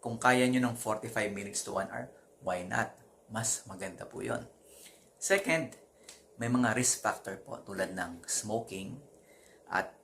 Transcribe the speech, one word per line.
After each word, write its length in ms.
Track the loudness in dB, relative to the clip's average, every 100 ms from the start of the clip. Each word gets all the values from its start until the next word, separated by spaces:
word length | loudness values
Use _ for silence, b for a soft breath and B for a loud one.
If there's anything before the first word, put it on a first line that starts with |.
Kung 160 | -4 2
kaya 320 | 6 8 6
nyo 160 | 6
ng 120 | 2 0
forty-five 480 | -2 -2 -2 -2 -2
minutes 320 | -2 -6 -6 -4
to 80 | -2
one 160 | -2
hour, 160 | -4 -8 B B _
why 240 | -2 -2
not? 320 | 0 0 -2 -4 -20 -20 -8
Mas 400 | -4 -2 -2 -6
maganda 400 | -10 -10 -10 -12
po 160 | -8
yon. 240 | -4 -4 -6 -18 B B B B B _
Second, 560 | 2 2 4 0 0 -10 -20 B B B B -4
may 80 | 2
mga 240 | 4 6
risk 320 | 6 4 4
factor 320 | 0 0 -4 -10
po 160 | -10 -12
tulad 320 | -8 -2 -2
ng 320 | 0 -6 -6
smoking 720 | -4 -4 0 -2 -2 -8 -8 -10 -16 -20 B B B B -2
at 240 | -2 -2 -8